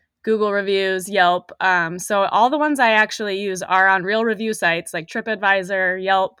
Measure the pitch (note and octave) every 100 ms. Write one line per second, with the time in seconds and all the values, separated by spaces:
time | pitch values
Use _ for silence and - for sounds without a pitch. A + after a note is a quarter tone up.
0 | _ _ - A3 G#3 G3+ G3 G3 F#3+ F#3
1 | F#3 G3 F3 F3+ - - F#3 F3+ E3 F3+
2 | - G#3 G3 G3 A#3+ D4 D4+ C#4 A#3+ A3
3 | G#3+ - G#3 F#3+ G3+ F#3 - F#3 F#3+ F#3+
4 | F3+ A3 A3+ G3+ A3 G#3+ F3 E3+ F3 F3
5 | D#3+ A#3 A3 G#3+ G3+ G3 F#3 G3 F#3 F#3
6 | F#3+ F#3+ F#3+ -